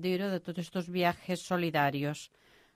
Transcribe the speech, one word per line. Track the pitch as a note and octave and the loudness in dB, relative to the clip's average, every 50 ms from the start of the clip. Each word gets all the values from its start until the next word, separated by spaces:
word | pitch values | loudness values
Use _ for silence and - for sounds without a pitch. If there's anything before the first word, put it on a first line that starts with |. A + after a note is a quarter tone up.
dir-ho, | E3 F#3 F#3 F3+ G3 G3+ F#3+ | 0 0 0 2 0 0 -2
de | E3+ | -2
tots | F3 - E3 F#3 E3 | -4 -4 -6 -6 -6
estos | - - F#3+ E3+ F3 | -4 -4 -4 -4 -2
viajes | F3 F3+ F3+ F3 F3 - - - F3+ E3+ | 0 2 2 2 2 0 -2 -4 -4 -4
solidarios, | - - F3+ F3 E3+ E3 D3+ D3+ C#3+ C#3 C#3 C#3 C#3+ C#3+ D3+ - - - _ _ _ _ - - _ _ _ | -2 0 0 2 2 2 4 4 4 4 2 0 -2 -2 -4 -4 -8 -16 _ _ _ _ -20 -20 _ _ _